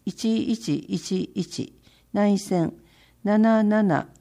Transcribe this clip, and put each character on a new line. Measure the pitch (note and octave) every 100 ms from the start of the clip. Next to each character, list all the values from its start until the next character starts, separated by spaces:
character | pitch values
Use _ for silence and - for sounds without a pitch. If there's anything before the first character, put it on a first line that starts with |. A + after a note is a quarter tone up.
| -
一 | - A3+ A3 -
一 | A3 - C#3+
一、 | - G3 - F#3 - - E3+ - - - _ _ _
内 | G#3 G#3 G3+
線 | - F#3 D#3+ - _ _ _ _
七 | G3+ G#3+ A3 A3
七 | G#3 G#3+ G#3 D3 - -